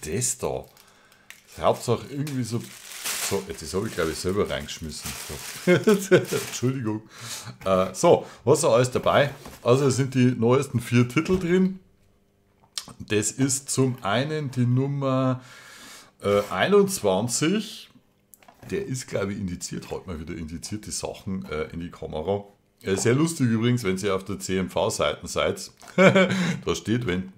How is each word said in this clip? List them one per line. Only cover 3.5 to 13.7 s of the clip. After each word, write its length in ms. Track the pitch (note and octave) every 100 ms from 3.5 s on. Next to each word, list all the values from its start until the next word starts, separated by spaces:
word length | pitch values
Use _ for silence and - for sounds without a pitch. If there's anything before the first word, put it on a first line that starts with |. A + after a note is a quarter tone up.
| -
das 120 | D2+
habe 140 | F#2 A2
ich, 60 |
glaub 140 | F2+ D#2+
ich, 80 | D2
selber 320 | F2+ G2 D#2
reingeschmissen. 600 | C#2 D2+ - D#2+ - - C2 - D2+ - -
So. 80 | F3+
<laughs> 440 | F3 G#3+ G3+ - F3
Entschuldigung. 840 | - B2+ - - B2 C3+ G#2+ G#2+ - - A#2 - - -
Äh, 280 | F#2+ F#2 F#2
so, 320 | - E3+ - - -
was 160 | A#2 D3
ist 40 |
alles 260 | D#3+ A#2 B2
dabei? 420 | G2+ F2 G#2 C#3+ - - -
Also, 240 | A#2 C3+ C#3
es 100 | A2+
sind 180 | C3+
die 120 | B2+ B2
neuesten 540 | B2 A2+ C3+ C#3 A#2+
vier 280 | - A#2+ B2
Titel 300 | D#3 F#3 F#3
drin. 420 | E3+ F#3 F#3 - - _ _ _ _ _ _ _ _ - - -
Das 320 | - G#2+ G#2+
ist 360 | - C#3 C3+
zum 280 | -